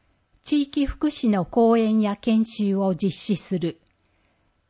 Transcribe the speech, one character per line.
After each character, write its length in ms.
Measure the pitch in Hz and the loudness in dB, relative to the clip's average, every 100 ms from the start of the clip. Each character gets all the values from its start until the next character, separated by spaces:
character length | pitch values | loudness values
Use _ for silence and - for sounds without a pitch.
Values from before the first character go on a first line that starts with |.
| _ _ _ _ | _ _ _ _
地 200 | - 294 | -2 -2
域 220 | 277 294 269 | 0 -2 -2
福 220 | - 302 | -2 -4
祉 220 | - 233 | 0 0
の 160 | 202 170 | 0 0
講 320 | 240 226 233 | 2 4 4
演 240 | 220 220 | 2 2
や 160 | 208 208 | 0 -2
研 260 | 247 220 | 0 0
修 320 | 220 - 202 196 | 0 -2 -2 0
を 200 | 190 185 | 0 0
実 220 | 196 - | -2 -4
施 200 | - 185 | -4 -4
す 200 | - 180 | -4 -4
る。 220 | 170 - _ _ _ _ _ _ _ _ | -4 -6 _ _ _ _ _ _ _ _